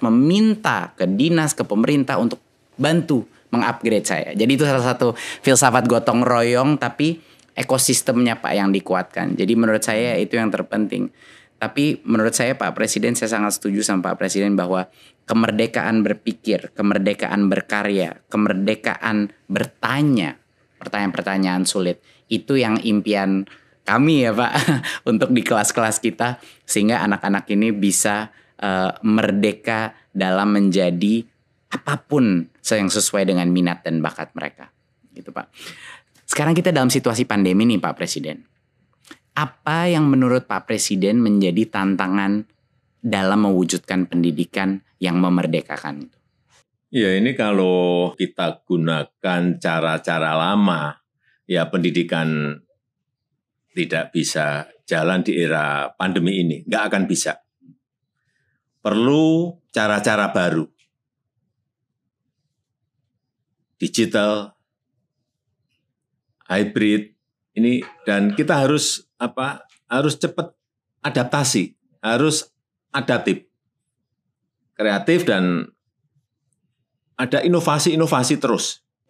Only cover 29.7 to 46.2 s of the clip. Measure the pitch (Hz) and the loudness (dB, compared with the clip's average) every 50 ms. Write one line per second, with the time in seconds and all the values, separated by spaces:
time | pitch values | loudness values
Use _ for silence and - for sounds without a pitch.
29.7 | 113 110 110 107 - _ _ _ _ 98 95 92 92 95 101 104 101 101 101 98 | -4 -2 -4 -6 -8 _ _ _ _ -2 0 0 2 2 2 2 2 4 2 4
30.7 | 87 95 92 87 87 87 92 101 110 117 117 - _ _ _ _ _ _ _ _ | 4 2 2 2 0 0 0 0 0 0 -2 -6 _ _ _ _ _ _ _ _
31.7 | - - - - 147 143 - _ 147 147 127 110 95 85 82 - _ _ _ - | -10 -8 -4 -4 -6 -6 -4 _ 0 0 2 2 2 0 -2 -4 _ _ _ -2
32.7 | 117 107 101 92 - 107 98 - - 101 98 95 95 90 87 90 90 92 87 87 | 0 0 0 0 -2 -2 -2 0 0 0 0 2 2 2 2 2 2 2 2 0
33.7 | 87 - _ 85 82 82 76 80 - - 78 - _ 80 76 73 - _ 67 - | -2 -4 _ -4 -4 -2 -2 -4 -6 -6 -14 -12 _ -12 -12 -12 -14 _ -20 -20
34.7 | _ _ _ _ _ _ _ _ _ - 90 - - - - - _ - - - | _ _ _ _ _ _ _ _ _ -20 -20 -14 -14 -14 -14 -14 _ -20 -20 -20
35.7 | - - - - - - _ _ _ _ _ - - - 147 156 170 170 180 185 | -20 -20 -20 -20 -20 -20 _ _ _ _ _ -8 -4 -2 0 2 2 2 2 2
36.7 | 170 143 131 127 123 135 - 123 113 110 123 - 107 104 98 92 90 98 110 120 | 2 2 2 2 2 2 0 0 0 0 -2 0 2 2 2 2 4 4 4 4
37.7 | 113 92 - 85 67 - 90 82 - 82 - 76 76 - - _ _ _ _ _ | 2 2 0 -2 -4 -4 -6 -6 -6 -8 -8 -10 -12 -12 -16 _ _ _ _ _
38.7 | _ _ _ _ _ _ _ - - _ _ _ _ - 151 151 - _ _ 151 | _ _ _ _ _ _ _ -20 -20 _ _ _ _ -4 -4 -4 -6 _ _ -2
39.7 | 151 165 170 180 175 156 156 143 135 131 131 123 123 127 123 _ 104 95 - - | -2 0 2 2 2 4 4 4 4 4 4 4 2 0 0 _ -6 -6 -4 -4
40.7 | 113 104 - - 104 95 92 98 107 123 117 110 104 101 95 90 87 87 85 - | -4 -4 -2 -2 -2 0 0 2 2 2 4 4 4 4 4 2 2 0 -2 0
41.7 | - 104 98 98 98 87 95 92 95 101 98 98 101 104 107 - _ _ _ _ | -2 -2 0 0 0 0 0 0 0 0 0 0 -2 -2 -4 -8 _ _ _ _
42.7 | _ _ _ _ _ _ - 120 107 98 95 95 101 104 107 101 95 90 90 82 | _ _ _ _ _ _ -4 -2 0 0 2 2 2 2 2 2 2 2 0 0
43.7 | - 87 - - 95 92 92 - - 87 85 87 80 76 87 - - 101 95 95 | -2 -6 -4 -2 -2 -2 -2 0 0 0 0 0 0 -2 -4 -4 -2 -4 -2 -2
44.7 | 95 98 - _ _ _ 92 90 85 90 92 90 90 87 85 80 80 80 - - | -4 -6 -8 _ _ _ -4 -2 0 2 2 2 2 2 0 0 -2 -4 -4 -6
45.7 | 76 73 - 76 73 73 71 - _ _ | -12 -10 -10 -12 -12 -12 -16 -18 _ _